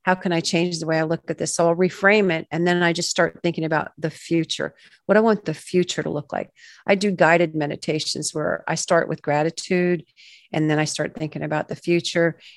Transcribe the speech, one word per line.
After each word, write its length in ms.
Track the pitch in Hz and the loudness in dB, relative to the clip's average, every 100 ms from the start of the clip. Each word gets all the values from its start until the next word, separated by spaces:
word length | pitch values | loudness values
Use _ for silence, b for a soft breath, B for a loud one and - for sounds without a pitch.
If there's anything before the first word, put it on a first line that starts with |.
how 100 | 185 | -2
can 180 | 185 185 | 0 0
I 80 | 165 | -2
change 380 | - 170 175 160 | 0 0 0 -2
the 60 | 160 | -2
way 140 | 160 | 0
I 40 | |
look 260 | 160 165 - | 0 -2 -4
at 80 | 156 | -6
this?" 180 | 156 - | -4 2
So 120 | 170 | 2
I'll 80 | 170 | 2
reframe 560 | 185 - 196 214 190 | 0 2 4 4 4
it. 160 | 160 - | 0 -4
And 160 | 160 175 | 0 2
then 160 | 175 | 4
I 100 | 170 | 2
just 160 | 170 - | 0 -2
start 300 | - 165 - | 0 0 0
thinking 220 | 170 160 160 | -4 -2 -2
about 260 | 156 - - | -2 -2 -6
the 120 | 160 | -8
future, 640 | - - 165 160 - 143 b b b - | -6 -2 -2 0 -4 -6 b b b 2
what 120 | 214 | 4
I 40 | |
want 240 | 226 214 - | 4 2 -2
the 80 | |
future 500 | 151 - 180 175 - | -8 -2 -2 0 -4
to 60 | 160 | -6
look 220 | 151 - | -8 -6
like. 200 | - - b b b - | -8 -8 b b b 0
I 100 | 202 | 0
do 160 | 208 | 0
guided 440 | 180 160 170 165 156 | 4 4 6 2 0
meditations 800 | 147 - - 156 - - 156 | -4 -4 -4 -4 -4 -6 -6
where 300 | 156 151 - - | -4 -4 -4 -4
I 80 | 165 | -6
start 340 | - 170 - | 0 2 2
with 120 | 156 | -4
gratitude, 840 | 151 147 160 - - 180 180 170 - b b b b | -2 0 0 -4 -2 0 2 0 -6 b b b b
and 180 | 156 156 | -2 2
then 100 | 151 | 2
I 60 | 151 | 0
start 300 | - 151 - | -4 -6 -6
thinking 280 | 151 147 | -8 -6
about 240 | 151 156 - | -4 -4 -4
the 80 | 151 | -6
future, 600 | 170 170 - 175 170 - b | -2 0 0 0 0 -2 b